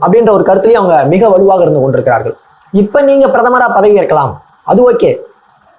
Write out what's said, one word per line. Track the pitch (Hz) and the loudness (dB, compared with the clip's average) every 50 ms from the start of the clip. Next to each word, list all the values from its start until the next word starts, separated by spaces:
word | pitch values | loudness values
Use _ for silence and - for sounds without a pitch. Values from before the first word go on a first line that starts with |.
அப்படின்ற | 165 175 202 240 226 214 | -2 0 0 2 2 2
ஒரு | 202 185 - | 0 0 0
கருத்துலயும் | 185 196 208 - 226 233 | 0 0 0 0 0 0
அவங்க | 214 196 180 165 151 131 | 0 0 0 0 0 0
மிக | 143 170 190 233 214 | 0 0 0 2 2
வலுவாக | 190 180 196 190 190 180 | 2 2 2 2 2 2
இருந்து | 175 156 151 139 | 0 0 0 -2
கொண்டிருக்கிறார்கள். | 131 131 123 127 - 127 107 98 - - - - _ _ _ _ _ _ | -2 -2 -2 -2 -2 -2 -2 -2 -4 -6 -10 -12 _ _ _ _ _ _
இப்ப | - 202 202 208 - 285 | -2 -2 0 0 0 0
நீங்க | 277 277 277 277 269 | 0 2 2 2 0
பிரதமரா | 269 262 247 233 247 254 247 247 226 - | 0 0 0 0 0 0 0 0 0 0
பதவி | 202 202 208 208 | 0 0 2 2
ஏற்கலாம், | 196 160 - 156 147 139 110 - - - _ _ _ _ | 0 0 0 -2 -2 -2 -4 -6 -12 -18 _ _ _ _
அது | - 175 226 247 247 | -2 0 2 2 2
ஓகே. | - - - 143 - - - - _ _ _ _ _ _ _ _ _ | 2 2 0 -2 -2 -4 -8 -16 _ _ _ _ _ _ _ _ _